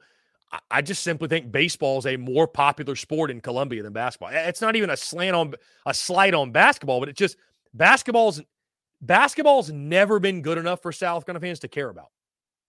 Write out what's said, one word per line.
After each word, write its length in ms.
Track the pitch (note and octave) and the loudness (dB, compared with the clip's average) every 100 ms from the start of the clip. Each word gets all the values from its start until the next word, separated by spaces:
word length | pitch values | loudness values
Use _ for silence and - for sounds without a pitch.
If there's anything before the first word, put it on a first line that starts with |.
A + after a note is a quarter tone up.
| _ _ _ _ _ | _ _ _ _ _
I, 100 | E2 - | -16 -2
I 120 | B2 | -2
just 200 | D3 G3+ | -2 -4
simply 260 | - D#3 D#3 | -4 -4 -2
think 240 | E3 A#2+ | -4 -2
baseball 460 | G2+ E3 - C#3 C3+ | 0 0 0 -2 -2
is 80 | B2+ | -2
a 100 | C3 | -4
more 320 | B2 C3 D#3+ | -2 0 0
popular 480 | - C#3+ C#3+ C#3+ C3 | 2 0 0 -6 -10
sport 340 | - D#3+ D#3 | -6 -4 -4
in 100 | A#2+ | -6
Columbia 420 | B2 B2 C#3 A2+ | -6 -4 -4 -6
than 100 | G#2 | -8
basketball. 380 | G#2+ B2 - F2+ | -6 -6 -6 -6
I, 60 | D3 | -4
it's 260 | E3 F3 | -4 -2
not 120 | A3 | -2
even 140 | A3+ F#3+ | 0 0
a 80 | C#3 | -2
slant 400 | - E3 F#3+ F3 | -6 -4 0 0
on, 180 | D#3 - _ _ | 0 -6 _ _
a 80 | - | -6
slight 400 | C3 - F3+ G3 | -4 0 4 4
on 160 | E3+ C3+ | 4 2
basketball, 480 | C3 A#3 C#4 C#3 B2+ | 4 4 4 -2 -2
but 100 | C#3 | -2
it's 100 | C#3 | -2
just 180 | G3 - _ _ _ | -4 -4 _ _ _
basketball's, 680 | A2+ F3 B3+ - A#3 A3 D3+ - _ _ _ _ _ | 2 6 6 4 2 2 0 -10 _ _ _ _ _
basketball's 680 | A#2 F#3 C#4 - D4 C4+ D#3 | 2 4 4 2 4 4 2
never 480 | D3 C#3+ F3+ G3+ G#3+ | -8 0 2 4 2
been 220 | G3 F#3 | 0 -2
good 160 | D3 E3 | -4 -4
enough 240 | E3 F3+ | -4 -4
for 120 | F3 | -8
South 340 | - F3 E3+ D#3 | -6 -4 -4 -8
Carolina 200 | F3 F3+ | -10 -10
fans 120 | D#3+ | -10
to 80 | C3 | -10
care 220 | - C3 | -8 -8
about. 200 | F2 C#2+ _ _ _ _ _ | -10 -20 _ _ _ _ _